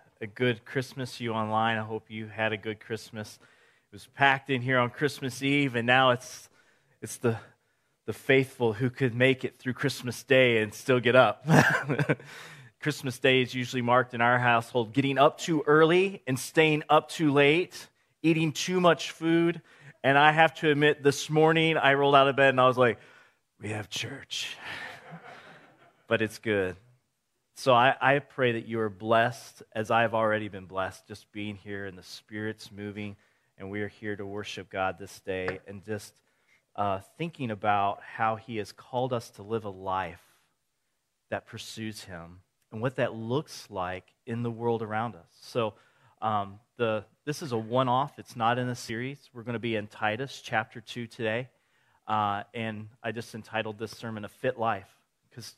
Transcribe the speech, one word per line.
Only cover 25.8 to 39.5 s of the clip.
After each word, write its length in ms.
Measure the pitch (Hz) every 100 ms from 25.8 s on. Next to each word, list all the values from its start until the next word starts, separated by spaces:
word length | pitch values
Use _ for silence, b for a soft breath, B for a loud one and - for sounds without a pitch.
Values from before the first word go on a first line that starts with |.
| B _ -
But 140 | 113
it's 160 | 107 -
good. 380 | 113 101 92 90 _ _ _ _ _ _ _ -
So 180 | 135
I, 220 | 120 131 -
I 200 | 127 143
pray 320 | 143 - 123
that 160 | 113 113
you 100 | 113
are 100 | 110
blessed, 760 | 95 110 113 120 120 - - -
as 180 | 110 107
I've 240 | 117 117
already 320 | 113 110 107 104
been 200 | 95 90
blessed, 420 | 95 92 - -
just 240 | 104 _
being 240 | 107 104 101
here 300 | 104 101 98
and 120 | 90
the 60 |
Spirit's 640 | - - - 107 107 107 -
moving, 460 | 101 104 101 104 101 _ _ _ -
and 140 | 98
we 80 | 104
are 80 | 104
here 260 | - 107
to 100 | 101
worship 460 | 98 101 101 - 92
God 300 | 98 95 90
this 180 | 98 -
day 400 | - 92 92 92 -
and 180 | 101
just, 300 | 95 104 - _ _ _ _ _ _ -
uh, 240 | 101 95 - -
thinking 320 | 165 - 123
about 520 | 104 107 104 101 -
how 320 | - - 113 110
He 220 | 117 110
has 120 | 98
called 420 | - - 123 127
us 180 | 120 -
to 120 | -
live 220 | 101